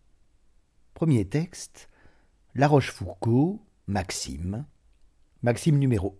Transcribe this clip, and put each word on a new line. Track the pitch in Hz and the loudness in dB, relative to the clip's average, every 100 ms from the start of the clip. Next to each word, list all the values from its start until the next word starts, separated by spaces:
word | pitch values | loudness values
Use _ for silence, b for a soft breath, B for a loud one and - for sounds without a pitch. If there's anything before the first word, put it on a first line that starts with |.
| _ _ _ _ _ _ _ _ _ | _ _ _ _ _ _ _ _ _
Premier | - 160 127 92 | -2 2 2 2
texte, | 147 175 - - - - b b b b b _ | -2 -4 -10 -18 -20 -20 b b b b b _
La | 123 143 | 2 4
Rochefoucauld, | 147 - - 92 - 113 120 160 214 _ _ - | 4 2 -6 -10 -4 0 2 2 -2 _ _ -6
Maxime. | 98 90 - - 69 87 104 147 _ _ _ - _ _ _ | -6 -4 -8 -8 -8 -8 -8 -10 _ _ _ -20 _ _ _
Maxime | 120 117 - 143 | -2 0 2 4
numéro | 135 113 95 | 4 2 -2